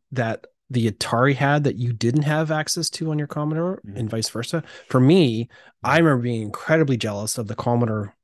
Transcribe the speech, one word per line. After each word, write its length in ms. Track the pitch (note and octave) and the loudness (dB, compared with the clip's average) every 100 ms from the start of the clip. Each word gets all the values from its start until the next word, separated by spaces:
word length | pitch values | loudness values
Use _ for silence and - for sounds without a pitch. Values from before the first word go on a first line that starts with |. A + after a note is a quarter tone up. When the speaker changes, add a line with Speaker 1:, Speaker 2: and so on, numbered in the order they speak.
| - | -8
Speaker 1:
that 340 | C3 A2+ - - _ - | -4 -4 -6 -12 _ -6
the 200 | B2 A2 | -2 0
Atari 440 | - - A#2 C#3 | -2 -2 2 2
had 300 | C3+ C#3 D3 | 2 2 2
that 120 | C#3+ G#2+ | 2 -2
you 160 | B2 | -4
didn't 300 | A2+ A#2 D3 | -2 0 2
have 280 | D3 D3+ D#3 | 2 0 0
access 380 | D#3 D3+ F3 D#3 | -2 -4 -4 -6
to 220 | - D#3+ | -6 -4
on 80 | D3+ | -4
your 80 | D3 | -4
Commodore 560 | D3+ D3+ D#3 F3+ G3 G2+ | -4 -4 -2 -4 -6 -10
Speaker 2:
Mm-hmm. 100 | G2 | -8
Speaker 1:
and 140 | A2 | -4
vice 180 | A2+ - | -4 -4
versa? 320 | A2 A#2 E3 - - - | -6 -6 -6 -6 -16 0
For 120 | B2+ | 4
me, 480 | C3 F#3 C3+ A2 A#2+ - - _ | 6 6 4 0 -6 -12 -20 _
I 140 | B2 D#3 | 0 4
remember 240 | E3 B2+ | 4 4
being 200 | A#2+ A2+ | 0 -4
incredibly 540 | G#2 - - D#3+ C#3+ A#2+ | -6 -6 0 2 2 0
jealous 400 | G#2+ G#2 A2 - | -2 -4 -6 -6
of 120 | G#2 | -6
the 60 | |
Commodore 600 | A2+ B2 A#2+ A2+ G#2+ G#2 - | -4 0 0 0 -2 -6 -12